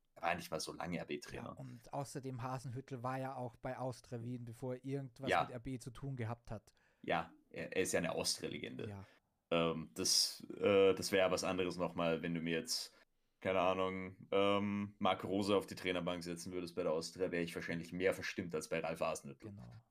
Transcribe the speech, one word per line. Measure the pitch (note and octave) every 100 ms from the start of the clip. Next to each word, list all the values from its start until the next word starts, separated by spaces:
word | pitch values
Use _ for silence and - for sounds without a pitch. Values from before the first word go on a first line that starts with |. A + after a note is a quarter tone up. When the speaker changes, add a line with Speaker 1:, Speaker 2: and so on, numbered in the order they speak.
| _ -
Speaker 1:
er |
war | E2+ F2
nicht | -
mal | D#2+
so | D#2+
lange | D#2 E2 E2+
R-B-Trainer. | - C#2+ - -
Speaker 2:
Ja, | -
und | - C3 A#2+ -
außerdem | C#3+ C3+ C#3+ C3 A#2
Hasenhüttl | B2+ B2+ C3 A#2+ - B2+
war | B2+ C3
ja | C3 C3
auch | B2 -
bei | C3 A#2
Austria | C3 A#2+ - A#2+
Wien, | A#2 B2
bevor | A#2 A2+ C3 B2+
er | C3+
irgendwas | C#3 C3+ - B2+
Speaker 1:
Ja. | F2
Speaker 2:
mit | -
R | B2
B | C3 B2+
zu | C3
tun | A2+ C#3 B2+
gehabt | A2 A#2+ -
hat. | G#2+ - _ _ _
Speaker 1:
Ja, | - E2+ - - _
er, | C#2+ C2 -
er |
ist | F2+
ja | F2+
eine | E2
Austria-Legende. | E2+ E2+ - - - - B2+ G#2+
Speaker 2:
Ja. | G2+ F#2+ _ _ _ -
Speaker 1:
Ähm, | E2+ E2 D#2+ D#2+
das, | - F#2 - - - - -
äh, | G2 G2 G2
das | F#2 -
wäre | G2 F#2
was | F2+
anderes | F2+ F#2 F#2 F2
nochmal, | E2+ E2+ E2+ D#2+
wenn | E2+
du | E2+
mir | E2 E2
jetzt, | - - - - _ _ _ _
keine | F#2+ F#2+
Ahnung, | F2+ F#2 F#2+ F#2 F#2 - -
ähm, | G2 G2+ G2+ G2+ G2+ G2+ -
Marco | F#2+ F#2 F2
Rose | G2 G2+ G2
auf | -
die | -
Trainerbank | F#2 F2+ E2+ F2+
setzen | E2+ E2+ F#2+
würdest | F2+ E2+
bei | F#2
der | F2
Austria, | D#2+ E2+ F2+ F2+
wäre | F2
ich | E2+
wahrscheinlich | F2 F2 E2+ E2
mehr | F2+ F#2
verstimmt | - - - F2 E2
als | -
bei | E2
Ralf | D#2+ E2
Hasenhüttl. | D#2+ D#2 C#2 C2+ -
Speaker 2:
Genau. | G2+ A#1+ A2 _